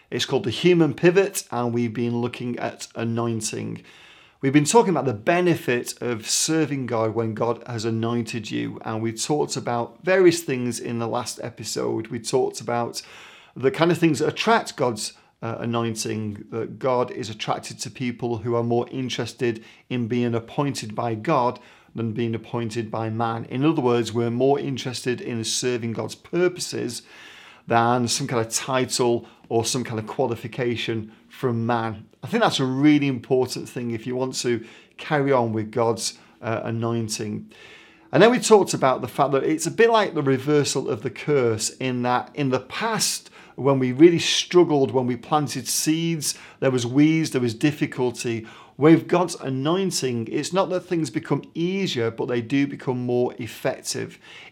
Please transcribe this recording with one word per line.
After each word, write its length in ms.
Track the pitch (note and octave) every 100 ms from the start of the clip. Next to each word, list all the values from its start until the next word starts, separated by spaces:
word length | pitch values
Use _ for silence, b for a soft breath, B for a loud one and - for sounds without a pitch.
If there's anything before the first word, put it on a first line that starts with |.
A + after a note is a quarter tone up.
| B
It's 140 | B2 -
called 180 | C3
The 60 | A#2+
Human 440 | - F3 F3 D3+
Pivot, 520 | - F3 F3+ F#3+ - -
and 240 | A#2+ A#2+
we've 200 | A#2+ A#2+
been 260 | A#2 A#2+ A#2+
looking 400 | A#2+ - B2 A#2+
at 300 | A#2 - -
anointing. 920 | - A#2 A#2 A#2 A2+ G#2+ A#2 A2 A2+ - B B B B B
We've 100 | C3+
been 140 | D3 D3
talking 240 | A#3 G3
about 160 | D3+ C3
the 80 |
benefit 840 | G#2+ F3 F3 F3+ D#3 - B2 B2 -
of 280 | A#2+ A2+ -
serving 580 | - - D#3+ C#3+ C#3 A#2+
God 280 | A#2 A2 A2
when 180 | A2+
God 300 | G#2+ A#2+ A#2 -
has 200 | A#2 A2+
anointed 680 | A2+ A#2 A#2+ A#2 A#2+ G#2+
you, 300 | A#2+ A#2 A2
and 180 | A#2 A2
we 120 | A2+
talked 420 | A2 - D3+ C#3+ C3+
about 480 | A#2+ A#2+ A#2 -
various 380 | E3+ F#3+ F3+ E3+
things 360 | - B2+ B2 A2+
in 220 | B2 A#2
the 80 | A2+
last 320 | A#2 A2+ -
episode. 680 | B2 - A2+ C3 A#2+ A2+ A2
We 120 | A#2+
talked 400 | - C3 - -
about 420 | A#2 A#2+ D3 - - B B B B B
the 160 | C3
kind 200 | C3+ E3+
of 60 | E3
things 220 | E3+ C#3+
that 80 | D3+
attract 480 | - G#3+ A3+ - -
God's, 380 | B2+ A2 - - b b
uh, 140 | A#2+ A2+
anointing, 880 | A#2 A#2 A#2 A2 A2+ A2 G#2+ G#2 G#2+
that 300 | A#2 G#2+ A2
God 320 | C3+ B2 A#2+
is 180 | - A2
attracted 500 | G#2+ - C3 - A#2
to 100 | A#2
people 500 | - B2 A#2 A#2+ A2+
who 160 | A#2+ A#2
are 80 |
more 260 | A#2 A#2+ A#2+
interested 760 | C3+ B2+ - A#2 - B2 A2 B B B
in 200 | B2+ A2+
being 260 | B2 A#2+ A2+
appointed 580 | A2 - C#3+ A2+ G#2+ G#2+
by 200 | A#2 A2
God 460 | A2 C#3+ A#2+ A2+ B B B -
than 180 | A2+
being 220 | A2 A#2 A2
appointed 560 | - A#2+ A#2 A#2+ A2
by 180 | A2 A2+
man. 360 | A2 A#2 A2+ -
In 200 | B2+ D3
other 160 | D3+
words, 320 | B2 A#2+ A2
we're 160 | A2+ A#2
more 300 | A#2+ C3+ C#3+
interested 600 | C#3 B2 C3 A#2+ C3 A#2
in 240 | C3+ A#2
serving 480 | A2 - B2+ B2 A#2
God's 200 | A2+ A2+
purposes 880 | - - F3 F3+ F3 - A#2+ A#2+ A#2+ - B B B B B B
than 420 | A#2 A#2 B2 A#2
some 200 | - C3+
kind 180 | B2 A2+
of 80 |
title 720 | - - C3 A#2+ - A#2+ A#2 - B B
or 160 | A2+ A2+
some 180 | C3
kind 160 | A#2 A2
of 60 | G#2+
qualification 1040 | - B2+ A2+ A#2 - A#2+ A2 - A2+ G#2+ B B
from 380 | - C3 A#2 A2+
man. 400 | A#2 A2+ G#2 - _
I 60 | -
think 160 | A#3
that's 160 | G3+ -
a 60 | C3
really 420 | C3 D3+ D3 C#3
important 600 | A#2+ - C3 A#2+ C3 G#2
thing 220 | C3 A#2+
if 160 | A2+ B2+
you 100 | B2
want 200 | C3 C3
to 280 | B2 A#2 A2 B B B
carry 340 | - D3 C#3
on 200 | C3 A#2
with 200 | A2 G#2+
God's, 480 | A#2+ A#2 A2+ - - B B
uh, 180 | A2+ A2
anointing. 880 | A#2 A2+ A#2 A#2 A2 - G#2+ G#2+ - B B B B B B
And 100 | C#3+
then 80 | A3
we 100 | -
talked 360 | - G#3+ F3+ -
about 260 | C3+ B2+
the 60 | B2
fact 240 | - C3+
that 120 | C3+
it's 220 | C3+ D#3 E3
a 60 |
bit 180 | C#3+ A3+
like 240 | A3 F#3+
the 80 | D#3
reversal 720 | C#3 C3 C#3 D3 C3+ C#3 -
of 100 | A#2+
the 80 | B2+
curse, 600 | - - C#3+ A#2+ A2 -
in 320 | - C3 B2
that 260 | B2 B2 - -
in 140 | C3+
the 100 | B2+
past, 720 | - - A3+ G#3 - - - B B B
when 240 | C3 C3+
we 120 | B2+
really 280 | B2+ F3 E3+
struggled, 720 | - - - F3 D#3 D3 B2+
when 160 | B2+ B2
we 80 | A#2+
planted 500 | - D3+ C#3+ C3+ A2
seeds, 680 | - D#3 D#3+ E3 D#3+ C#3 - B B
there 120 | C3+
was 140 | B2+ A#2
weeds, 460 | C3 D#3 D#3+ D3+
there 100 | C3+
was 140 | B2 A2
difficulty. 880 | D3+ D3 C#3+ - B2 A2+ B2 A2+ A2 B B B
With 320 | D3+ D#3+ -
God's 260 | F3 F3 -
anointing, 920 | C3+ C3 D3 F#3 F#3+ F3+ C3 A#2+ A2+
it's 220 | D#3+ C3+
not 160 | F#3 F3+
that 100 | F3+
things 300 | F3 E3+ D3+
become 340 | D#3 - C#3 -
easier, 560 | D#3+ F3 F#3+ F3+ B2 A2+
but 200 | A2 B2
they 120 | B2
do 240 | A2+ C#3 C#3
become 400 | C#3 C3+ B2 B2
more 300 | B2 B2 -
effective. 800 | A2+ - C#3 - - B2 A2+ - B B B